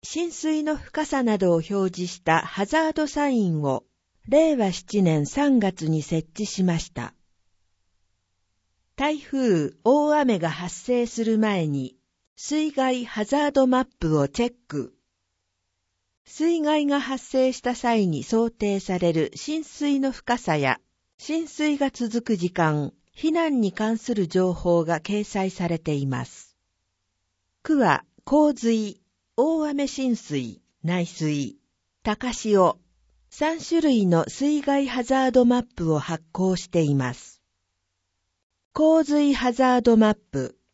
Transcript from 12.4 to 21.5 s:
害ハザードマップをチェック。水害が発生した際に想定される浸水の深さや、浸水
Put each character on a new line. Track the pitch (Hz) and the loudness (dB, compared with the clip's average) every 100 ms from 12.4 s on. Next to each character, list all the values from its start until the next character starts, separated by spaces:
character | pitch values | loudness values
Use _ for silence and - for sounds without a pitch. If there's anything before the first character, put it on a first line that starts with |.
| - 302 311 | -6 -2 -2
害 | 277 262 254 | -2 -2 -2
ハ | 233 220 | -6 -6
ザ | 208 277 294 | -2 0 2
ー | |
ド | 277 262 | 2 4
マ | 254 | 2
ッ | 254 - | -2 -4
プ | 165 156 | 0 2
を | 139 | 0
チ | 180 | -2
ェ | 240 | -4
ッ | 240 - | -6 -10
ク。 | 147 117 _ _ _ _ _ _ _ _ _ _ _ _ _ | -8 -8 _ _ _ _ _ _ _ _ _ _ _ _ _
水 | - - 320 339 | -14 -2 0 0
害 | 294 302 285 | 0 0 0
が | 285 | -2
発 | 247 262 | -2 -8
生 | - 262 262 | -2 0 2
し | 254 | 0
た | 247 | -6
際 | 247 247 226 185 | -2 0 2 2
に | 151 | -2
想 | - 226 233 | -2 0 0
定 | - 208 196 | -2 -4 -4
さ | 190 180 | -2 0
れ | 175 | 0
る | 160 151 | 2 -2
浸 | - - 320 | -4 -8 -6
水 | 302 - 294 277 | -6 -4 -2 0
の | 269 | -2
深 | - - 240 | -4 -4 -4
さ | - 151 | -2 0
や、 | 135 - _ _ _ _ | 0 -2 _ _ _ _
浸 | - 320 | -6 -6
水 | 320 | -4